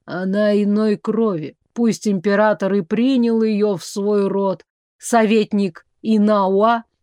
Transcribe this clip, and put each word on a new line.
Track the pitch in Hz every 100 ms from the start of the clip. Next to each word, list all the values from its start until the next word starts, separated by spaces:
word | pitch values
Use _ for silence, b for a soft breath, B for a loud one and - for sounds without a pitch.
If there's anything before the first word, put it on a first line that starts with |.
Она | - 170 190 202 214 208
иной | 202 208 220 202
крови. | - 214 220 170 151 - _
Пусть | - 233 - 214
император | 190 202 202 214 208 190
и | 202
принял | 165 214 254 262 233 226
её | 220 208 208 175
в |
свой | - 208 202 208 196
род. | 196 196 180 _ _ _ _
Советник | - 233 220 226 170 208 196 - - _
Инауа | 220 220 208 208 190 190 220 233 - _